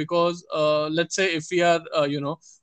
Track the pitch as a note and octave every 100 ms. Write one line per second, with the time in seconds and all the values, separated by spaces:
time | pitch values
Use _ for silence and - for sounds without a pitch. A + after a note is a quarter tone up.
0 | D#3 F3 E3+ F3 - D#3+ D3+ D3+ D3+ D#3+
1 | E3+ - F#3+ E3 D#3 F3+ E3+ E3+ D#3+ D#3+
2 | C#3+ D3 C#3+ E3 - -